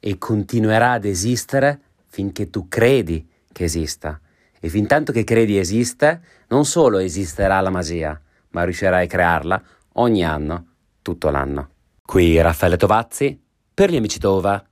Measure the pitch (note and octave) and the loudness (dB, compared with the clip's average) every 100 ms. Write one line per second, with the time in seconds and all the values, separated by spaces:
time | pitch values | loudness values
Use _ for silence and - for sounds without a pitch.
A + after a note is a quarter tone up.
0 | - G2 - G#2+ F#2+ A#2 G#2+ A2 A#2+ A#2+ | -6 -8 -2 -2 -2 0 2 2 2 0
1 | G#2 F#2+ G2+ A#2+ - C3+ C#3 C#3+ _ _ | -2 -4 -2 -4 -2 0 0 -2 _ _
2 | _ - G2 G2 F#2+ - F2+ A2 A#2 C3+ | _ -8 -8 -6 -6 -6 -6 2 4 4
3 | F2 E2 - _ _ - F2 D#2 D#2 - | 0 -6 -8 _ _ -6 -4 -4 -6 -8
4 | D#2 D2+ _ _ _ _ E2 F2+ G#2 D3 | -10 -12 _ _ _ _ -4 -2 2 0
5 | D3+ A#2 G#2+ A2+ A2+ G2+ F2+ A2 A#2+ - | 0 -2 2 2 4 2 0 -2 -2 0
6 | D3 E3+ _ _ _ B2+ D3 E3+ C#3 G2+ | 0 0 _ _ _ 0 0 4 4 4
7 | F#2 E2+ F2+ - G2 F#2+ F#2+ F#2 E2+ E2+ | -2 -4 -8 -2 0 2 0 -2 -4 -4
8 | D#2 D2+ _ _ _ F2 F2 F2 F#2+ F#2 | -6 -8 _ _ _ -4 -4 -2 0 2
9 | F2 F#2 E2+ E2 D2+ F#2 - _ _ - | 0 0 2 2 -2 -4 -6 _ _ -2
10 | A#2+ G#2+ E2+ D2+ D2+ E2+ E2+ _ _ _ | 2 2 0 -2 -4 -8 -10 _ _ _
11 | - F2 D#2+ C#2+ C#2 C#2+ C#2+ _ _ _ | -10 -4 -2 0 -2 -6 -10 _ _ _
12 | - F#2+ E2+ D#2+ E2 E2 F#2 E2+ G2 G#2+ | -2 2 4 6 4 2 0 2 2 2
13 | A#2 - C#3 C3+ _ _ _ - G3 E3 | 0 -4 -4 -4 _ _ _ 0 2 2
14 | G#2+ - G2+ F#2+ F#2 G2 - | -2 -2 0 0 0 -2 -4